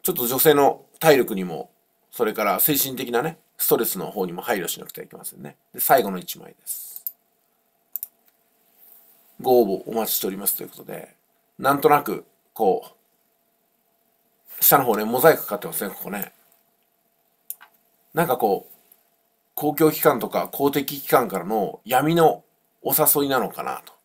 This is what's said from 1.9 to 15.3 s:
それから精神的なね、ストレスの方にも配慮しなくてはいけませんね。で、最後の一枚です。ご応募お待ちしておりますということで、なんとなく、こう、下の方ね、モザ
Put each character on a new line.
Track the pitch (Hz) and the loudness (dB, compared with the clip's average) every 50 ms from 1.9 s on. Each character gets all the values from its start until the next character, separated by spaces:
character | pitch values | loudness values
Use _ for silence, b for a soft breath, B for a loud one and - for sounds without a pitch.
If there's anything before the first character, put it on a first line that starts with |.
| _ _ _ _ | _ _ _ _
そ | - - 117 | -6 -4 -4
れ | 107 | -4
か | 104 110 107 | -2 -2 -2
ら | 101 92 98 | 0 0 0
精 | - 156 147 | 0 0 0
神 | 135 - 135 131 | -2 -2 -4 -6
的 | 117 117 117 | -8 -8 -4
な | 120 117 | -4 -2
ね、 | 135 165 165 _ _ _ _ - | -2 -4 -8 _ _ _ _ -6
ス | - - | 0 0
ト | 156 | 2
レ | 131 113 | 2 0
ス | - - 95 | -4 -4 -8
の | 82 78 | -10 -8
方 | 95 104 92 | -6 -6 -6
に | 87 | -6
も | 85 90 | -6 -10
配 | - - 113 98 | -4 -4 -4 -4
慮 | 85 85 | -2 -6
し | - 85 | -8 -10
な | 80 | -12
く | - | -18
て | - - | -16 -16
は | - | -18
い | _ | _
け | - | -18
ま | - - | -16 -16
せ | - - | -16 -16
ん | - | -16
ね。 | - 71 - _ _ _ | -18 -18 -18 _ _ _
で、 | - - | -8 -6
最 | - - 147 131 | 2 4 4 4
後 | 107 98 | 4 0
の | 95 90 | -6 -10
一 | 82 - - - | -10 -12 -14 -14
枚 | 82 - - _ | -14 -20 -20 _
で | _ | _
す。 | - - - - - - - - - _ _ _ _ _ _ _ _ _ _ _ _ _ _ _ _ _ - - - _ _ _ _ _ _ _ _ _ _ _ _ _ _ _ _ - _ _ _ _ _ _ _ _ - | -14 -12 -12 -14 -18 -20 -18 -18 -18 _ _ _ _ _ _ _ _ _ _ _ _ _ _ _ _ _ -20 -20 -20 _ _ _ _ _ _ _ _ _ _ _ _ _ _ _ _ -20 _ _ _ _ _ _ _ _ -6
ご | - 131 127 123 | 0 4 4 4
応 | 113 98 95 92 | 4 4 0 -6
募 | - - | -6 -6
お | 110 | -4
待 | 113 110 104 | -4 -4 -4
ち | - | -4
し | - | -4
て | - | -4
お | 98 | -6
り | 98 | -8
ま | 98 101 | -4 -4
す | 95 - | -4 -4
と | - | -4
い | 92 | -10
う | 90 | -14
こ | - | -16
と | - 92 | -20 -16
で、 | - 95 85 - _ _ _ _ _ _ _ _ _ _ - | -16 -16 -16 -16 _ _ _ _ _ _ _ _ _ _ -2
な | 127 135 143 | 0 0 0
ん | 139 | 4
と | 139 151 | 4 4
な | 147 143 | 4 4
く、 | 143 110 90 - - _ _ _ _ _ _ | 2 -2 -8 -8 -10 _ _ _ _ _ _
こ | - 110 98 87 - - - _ _ _ _ _ _ _ _ _ _ _ _ _ _ _ _ _ _ _ _ _ _ _ _ _ _ _ _ _ _ _ _ - - | 0 2 2 2 0 -4 -12 _ _ _ _ _ _ _ _ _ _ _ _ _ _ _ _ _ _ _ _ _ _ _ _ _ _ _ _ _ _ _ _ -6 0
う、 | - | 2
下 | - 156 139 | 4 4 4
の | 131 | 4
方 | 120 104 | 2 0
ね、 | 104 104 | 0 -2
モ | 110 120 127 | -2 -2 6
ザ | 139 160 | 6 6